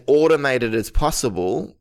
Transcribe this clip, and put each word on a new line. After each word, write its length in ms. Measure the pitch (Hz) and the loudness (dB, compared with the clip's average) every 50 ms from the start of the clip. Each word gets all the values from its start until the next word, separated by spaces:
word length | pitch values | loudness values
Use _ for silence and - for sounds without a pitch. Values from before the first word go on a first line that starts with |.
| - | 0
automated 680 | - 143 151 156 160 160 147 143 139 127 123 120 113 110 | 2 2 4 4 4 2 2 0 0 0 0 -2 -2 -2
as 160 | 113 98 - | -4 -4 -2
possible, 840 | - - 151 147 - - - 120 92 90 90 92 107 - - - - _ | -2 0 0 0 -2 -2 -4 -4 -4 -4 -4 -2 -4 -4 -6 -10 -16 _